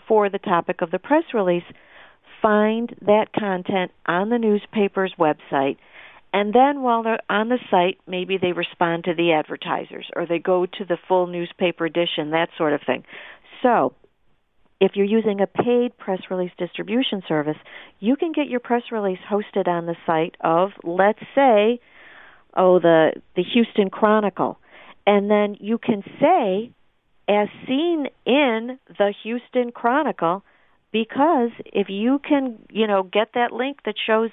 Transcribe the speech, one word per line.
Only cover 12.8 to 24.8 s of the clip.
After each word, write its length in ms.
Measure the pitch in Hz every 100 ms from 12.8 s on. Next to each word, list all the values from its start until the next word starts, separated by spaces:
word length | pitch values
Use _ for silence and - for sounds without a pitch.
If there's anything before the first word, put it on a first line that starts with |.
| -
thing. 200 | 127 - - - - _ -
So 300 | 254 208 131 _ _ _ _ _ _ _ _ -
if 100 | 190 202
you're 100 | 196
using 340 | 226 214 202
a 80 | 190
paid 500 | - 240 240 240 _
press 220 | - 185 -
release 220 | 185 180 -
distribution 640 | 175 - 175 233 269 196 -
service, 280 | 156 147 151 - - - -
you 160 | 202 285
can 160 | 339
get 160 | 311 277
your 100 | 247
press 240 | - 240 -
release 280 | 226 196 185 -
hosted 380 | 208 214 202 185
on 160 | 170 170
the 100 | 170 -
site 300 | 160 175 -
of, 300 | 170 165 196 -
let's 400 | 170 180 196 214 -
say, 460 | 277 269 208 214 240 _ - - - - - _ -
oh, 220 | 185 180
the, 340 | 170 160 156 - _ -
the 60 | 180
Houston 360 | 233 226 - 190
Chronicle. 680 | - 214 214 208 - 123 - _ -